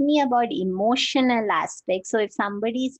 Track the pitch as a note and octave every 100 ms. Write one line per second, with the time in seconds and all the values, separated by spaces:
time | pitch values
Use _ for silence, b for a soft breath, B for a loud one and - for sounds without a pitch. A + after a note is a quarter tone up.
0 | C#4+ D4+ C4+ A#3+ A#3 - F#3 F#3 G#3+ B3+
1 | - C#4 B3+ A#3 G#3 E3 D#3+ - - F#3
2 | - A3+ G#3 - G3+ G3+ A3 A#3+ C4